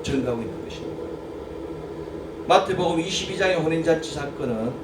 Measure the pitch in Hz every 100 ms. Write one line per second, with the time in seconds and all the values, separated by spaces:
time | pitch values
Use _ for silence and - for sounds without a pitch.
0 | - 135 123 120 110 107 - - - -
1 | - - - - - - - - - -
2 | - - - - - 185 - 185 170 165
3 | 160 - - - 185 180 156 165 165 160
4 | - 151 143 - 139 113 113 110